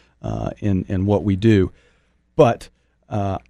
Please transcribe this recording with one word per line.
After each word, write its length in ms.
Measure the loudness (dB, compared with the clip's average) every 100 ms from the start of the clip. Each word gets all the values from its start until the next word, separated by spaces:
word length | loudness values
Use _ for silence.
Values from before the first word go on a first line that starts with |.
| _ _
uh, 300 | -10 -8 -8 -6
in, 260 | -2 -2 -2
in 180 | -4 0
what 180 | 0
we 120 | 0 0
do. 360 | 4 4 2 -4 _ _ _ _ _ 2
But, 340 | 2 2 -8 _ _ _ _
uh, 280 | -6 -6 -6